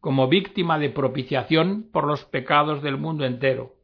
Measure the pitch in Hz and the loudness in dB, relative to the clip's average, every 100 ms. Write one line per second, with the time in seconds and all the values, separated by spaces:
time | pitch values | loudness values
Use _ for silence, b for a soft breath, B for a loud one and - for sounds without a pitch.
0 | 156 135 131 185 190 - 175 156 147 143 | 0 2 4 4 2 -4 0 0 -2 -2
1 | 131 135 127 135 117 160 170 202 220 175 | -2 -2 -4 -4 2 2 2 -2 -4 -2
2 | 147 147 - 135 127 147 147 151 147 139 | 0 -2 -4 -8 2 2 2 -2 -4 -4
3 | 156 156 131 120 135 113 104 _ | -4 -4 -4 0 0 -2 -6 _